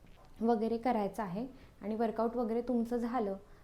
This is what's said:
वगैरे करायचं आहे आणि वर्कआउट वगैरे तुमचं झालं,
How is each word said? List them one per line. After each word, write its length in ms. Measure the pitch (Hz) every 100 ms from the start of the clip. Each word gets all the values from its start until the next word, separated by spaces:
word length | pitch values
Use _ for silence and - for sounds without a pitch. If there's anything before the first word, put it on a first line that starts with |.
| - - - -
वगैरे 360 | 226 233 226 233
करायचं 460 | 247 220 196 196
आहे 240 | 202 190 262 - - -
आणि 140 | 202 220
वर्कआउट 400 | 226 214 233 233
वगैरे 260 | 220 233
तुमचं 360 | 240 240 233 240
झालं, 380 | 233 247 202 196 - -